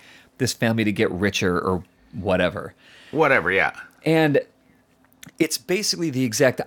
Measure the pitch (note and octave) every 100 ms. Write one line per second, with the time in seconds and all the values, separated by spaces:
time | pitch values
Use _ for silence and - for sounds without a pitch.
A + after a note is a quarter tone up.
0 | - - _ - A#2+ - A#2+ A2+ G#2+ G2+
1 | A2 F2 G2+ - G2 F2 F#2+ F#2 - _
2 | _ - F2+ B2+ F2+ E2+ D#2+ - - -
3 | - D3 D3+ B2 F2 F#2+ D#2 - - _
4 | - D#3+ D#3 C#3 - _ _ _ _ _
5 | _ _ - _ D#3 - - F#3+ G3+ F3
6 | E3 B2+ C3 A2 C3+ A#2+